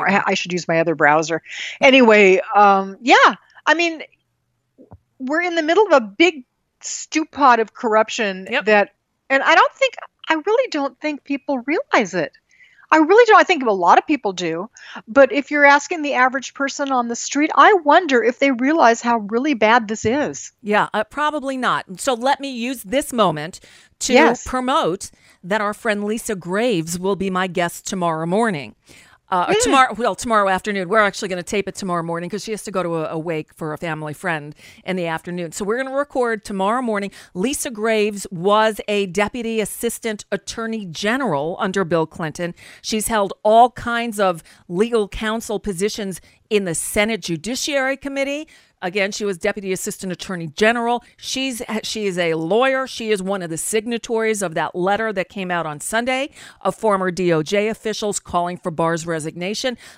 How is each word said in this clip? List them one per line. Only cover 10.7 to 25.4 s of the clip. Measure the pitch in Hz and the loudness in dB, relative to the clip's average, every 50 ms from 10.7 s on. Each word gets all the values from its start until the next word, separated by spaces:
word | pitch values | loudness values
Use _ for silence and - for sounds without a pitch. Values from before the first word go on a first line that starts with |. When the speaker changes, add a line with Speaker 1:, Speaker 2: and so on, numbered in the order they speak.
Speaker 1:
don't | - 302 277 277 - _ | -2 -4 -4 -4 -6 _
think | - 302 302 269 - | -8 -8 -8 -8 -8
people | - 277 269 - - 285 254 | -8 -8 -6 -4 -4 -4 -4
realize | 233 - 302 415 587 - - 330 220 175 190 | -4 -2 -4 -4 -2 0 0 0 0 0 -2
it. | 180 147 - - _ _ _ _ _ _ _ _ _ - _ | -4 -4 -4 -8 _ _ _ _ _ _ _ _ _ -2 _
I | - 320 | 2 4
really | 320 294 392 453 494 | 4 6 6 6 8
don't. | 440 415 359 | 8 8 6
I | 311 | 6
think | - 370 294 262 | 6 2 0 0
a | 226 202 | 0 0
lot | 196 175 175 220 349 | 2 4 6 6 6
of | - | 4
people | - 302 262 - 208 190 | 2 -2 -2 -2 -4 -6
do. | 175 180 165 160 165 190 - _ - - - - - - - | -4 -4 -4 -4 -6 -8 -10 _ -20 -20 -18 -18 -18 -16 2
But | 214 277 262 262 - | 6 6 6 6 4
if | 285 269 - | 0 -2 -2
you're | 294 294 285 | 2 4 6
asking | 285 285 285 - - 359 330 294 | 6 6 6 2 -2 -6 -6 -4
the | 285 247 | -2 0
average | 247 254 254 247 269 247 - - | 2 2 2 0 -2 -6 -8 -6
person | - 277 269 - - 285 269 269 | -6 -4 -4 -4 -6 -4 -2 -2
on | 247 240 233 | -2 -2 -2
the | 233 | -6
street, | - - - - 277 302 320 - | -8 -8 -4 -2 0 0 2 4
I | - 294 359 427 359 302 | 6 6 6 6 4 4
wonder | 285 294 349 381 294 269 240 220 | 4 4 4 4 4 2 2 2
if | 240 247 - | 0 0 2
they | 277 277 269 | 0 0 0
realize | 226 254 269 320 330 277 233 233 - | 0 0 0 2 4 4 4 4 2
how | - 240 240 233 | 0 -2 -2 -2
really | 208 190 220 233 262 311 285 | -2 -4 -4 -2 -2 -2 0
bad | 208 226 214 226 254 233 196 | 2 4 4 4 4 2 0
this | 226 - - | -4 -4 -2
is. | 214 233 294 277 175 139 - - - - _ - | -2 -2 0 -2 -4 -6 -8 -14 -16 -20 _ -4
Speaker 2:
Yeah, | 208 208 208 170 - - | -2 0 0 0 0 -2
uh, | 208 214 | -4 -6
probably | - - 285 302 302 294 302 254 269 269 | -6 -6 -4 -4 -2 -2 -4 -6 -6 -6
not. | 254 247 202 160 143 - - 185 165 | -2 -2 -2 -2 -2 -4 -8 -12 -6
So | - 277 254 | -4 -4 -2
let | 220 240 269 277 - | 0 0 0 0 -2
me | 277 277 262 | -4 -8 -8
use | 233 233 247 269 233 - | -6 -6 -6 -6 -8 -8
this | 190 220 277 302 - - | -4 -2 -2 -2 -2 0
moment | 233 208 180 156 151 147 175 - - - - - - _ _ _ _ | 0 2 2 0 -2 -8 -12 -14 -18 -20 -20 -20 -20 _ _ _ _
to | - - 240 | -2 4 6
Speaker 1:
Yes. | 254 311 277 240 - - | 6 6 6 4 0 -4
Speaker 2:
promote | - - 254 254 247 277 320 277 165 175 - - - - _ _ _ _ _ | -6 -6 -4 -2 0 0 0 0 0 -2 -4 -8 -14 -18 _ _ _ _ _